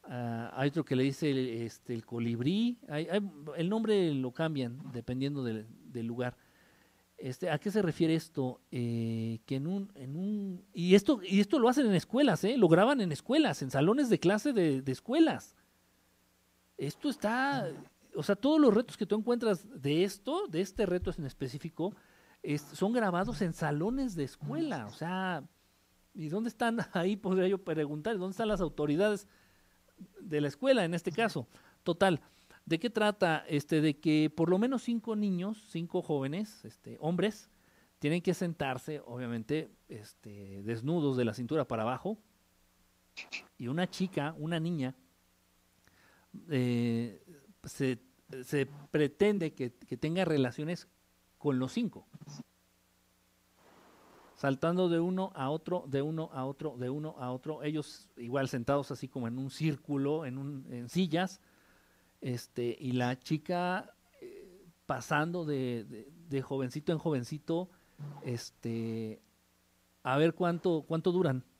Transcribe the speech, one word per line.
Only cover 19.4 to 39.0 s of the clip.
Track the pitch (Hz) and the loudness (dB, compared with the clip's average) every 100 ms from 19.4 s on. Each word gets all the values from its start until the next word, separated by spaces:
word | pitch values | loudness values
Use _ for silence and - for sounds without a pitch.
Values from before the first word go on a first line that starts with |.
| 226 180 - 254 | 2 0 -4 -6
de | 135 151 | 0 2
esto, | 190 - - 330 392 | 2 -2 -4 -2 -2
de | 160 | -2
este | 196 - | -4 0
reto | 202 180 180 175 | 0 0 -2 -6
en | |
específico, | 139 - 131 135 165 - 175 - _ _ _ _ | -8 -6 -8 -6 -10 -4 -6 -6 _ _ _ _
es, | - 147 | -4 -4
son | - - 196 | -4 -2 0
grabados | 240 208 175 208 233 | 2 2 2 0 -2
en | 175 | -4
salones | 156 156 147 185 269 262 170 | -2 -2 0 0 0 -2 -2
de | |
escuela, | 135 - 147 311 320 165 107 | -6 -6 -6 -4 -2 -4 -6
o | |
sea, | 101 165 185 190 165 139 _ _ _ _ _ _ | -8 -6 -4 -2 -4 -8 _ _ _ _ _ _
¿y | - 156 | -10 -4
dónde | 185 233 | -2 -4
están? | - 233 226 | 0 0 0
<laughs> | 180 | -2
Ahí | 185 180 208 | 0 0 0
podría | 180 190 185 | 0 2 4
yo | 196 | 2
preguntar, | 190 160 147 151 151 214 | -2 -2 -2 -2 -2 -2
¿dónde | 185 | -4
están | 196 220 | -2 -2
las | 196 | 0
autoridades | 165 - 151 147 208 202 - _ _ _ _ _ _ _ 190 - | -2 0 0 4 2 2 -6 _ _ _ _ _ _ _ -20 -18
de | 220 151 | -4 -2
la | 147 | -2
escuela | - 262 254 | 0 4 4
en | 170 | 4
este | 170 - | 0 -4
caso? | 160 226 156 123 - - _ | 0 0 0 -8 -14 -20 _
Total, | - 175 190 160 - _ _ - | -4 4 4 4 -4 _ _ -20
¿de | - 165 | -4 -2
qué | 240 | 0
trata? | 220 208 208 175 156 - | 2 2 4 2 2 0
Este, | 147 - 160 | -4 2 2
de | 156 147 | 4 2
que | 165 151 156 | 2 4 4
por | - 165 | 2 2
lo | 185 | 4
menos | 240 254 | 2 0
cinco | - 233 233 214 | -2 -4 -2 -2
niños, | 208 180 190 214 - | 0 0 -4 -8 -8
cinco | 165 170 185 | -8 -2 -4
jóvenes, | 165 151 135 160 214 - | 0 0 0 -4 -6 -10
este, | 117 - - 117 | -20 -18 -18 -6
hombres, | 151 180 202 - - _ _ _ _ _ | -2 0 0 -2 -20 _ _ _ _ _
tienen | 143 175 | -2 0
que | 175 | 0
sentarse, | 170 175 160 139 123 - 147 | 0 -2 -2 -4 -4 -6 -10